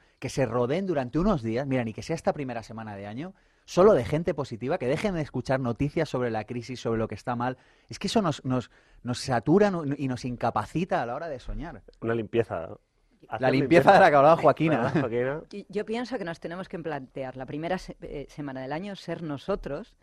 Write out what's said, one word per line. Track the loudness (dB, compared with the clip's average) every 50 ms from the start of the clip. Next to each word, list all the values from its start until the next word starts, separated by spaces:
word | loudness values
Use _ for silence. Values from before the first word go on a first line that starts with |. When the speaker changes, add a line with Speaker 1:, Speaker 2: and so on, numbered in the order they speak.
| _ _ _ -12
Speaker 1:
que | -10 -8
se | -2 -2 -2
rodeen | 0 0 0 0 0 0 -2 -2
durante | -2 -2 -2 -2 -2 -2 0
unos | 2 2 2 2 0
días, | -2 -2 -2 -2
mira, | -2 -2 -2 -2
ni | -4 -6
que | -8 -8
sea | -6 -6
esta | -4 -2 -2 -2
primera | -2 -4 -8 -8 -10 -10
semana | -12 -12 -12 -12 -12 -10
de | -10 -10
año, | -10 -10 -10 -10 -12 -12 _ _ _ _ _ _
solo | -4 2 6 8 8 8
de | 6 4
gente | 0 -2 -2 -2 -2 -4
positiva, | -4 -4 -8 -8 -8 -6 -4 -4 -2
que | 0 -2
dejen | -2 0 -2 -2 -2
de | -4
escuchar | -4 -4 -6 -6 -2 0 0 0
noticias | 0 -2 -2 -2 -2 -2 0 -2 -2 -2
sobre | -2 -2 -2 -2 -2
la | -4 -6
crisis, | -6 -8 -10 -8 -10 -10 -6
sobre | -4 -2 -2 0
lo | -2
que | -4 -6
está | -8 -6 -6 -4
mal. | -2 -2 -4 -6 -8 _ _ _ _ _ -16
Es | -12 -8
que | -4 0
eso | 2 2
nos, | 2 2 0 -2 -2
nos, | -2 -2 -2 -2 -4 _ _ _ _ _ -12 -6
nos | -6 -6 -4
satura | -2 0 0 0 2 4 4 6 6 4
no-, | 2 -2 -4 -4 -4
y | -4 -4 -4
nos | -4 -4 -6
incapacita | -6 -6 -2 -2 -2 0 0 -4 -2 -2 -4 -2 -2 -2 -2 -2
a |
la | -2 -6
hora | -8 -8 -8
de | -10 -10
soñar. | -10 -8 -8 -8 -8 -10 -12 -16 -18 -20 -16 -8
Speaker 2:
Una | -2 -2 0
limpieza, | 0 -2 0 0 0 0 0 -2 -8 -8
¿no? | -8 -12 -16 _ _ _ _ _ _ _ _ _ -10
Speaker 1:
La | -6
Speaker 2:
Hacer | 0 2 2 4
Speaker 1:
limpieza | 4 4 6 6 6 8 10 10
de | 10
la | 10 10
que | 8
hablaba | 8 8 8 8
Speaker 2:
limpieza. | 8 6
Speaker 1:
Joaquina. | 4 4 6 4 2 2 2 0 2
Speaker 2:
<laughs> | 0 0
Joaquina. | 0 0 0 0 0 0 -2 -6 -8 -12
Speaker 3:
Yo, | -14 -16 -14 -8
yo | -8 -8 -6
pienso | -4 -4 -6 -6 -6 -6 -8
que | -6
nos | -8 -10 -10
tenemos | -10 -12 -10 -10 -12 -12
que | -12 -10
plantear | -8 -6 -8 -8 -8 -10 -10 -10 -10 -10 -10
la | -12 -12
primera | -10 -8 -8 -6 -4 -6 -6
se-, | -6 -10 -16 -16
eh, | -14 -12 -12 -12 -12 -12
semana | -12 -12 -10 -10 -8 -10 -8
del | -8 -8
año | -8 -8 -10 -12
ser | -12 -10 -10 -10 -8 -8
nosotros | -8 -8 -8 -6 -6 -6 -6 -6 -8 -10 -10 -10 -14 _ _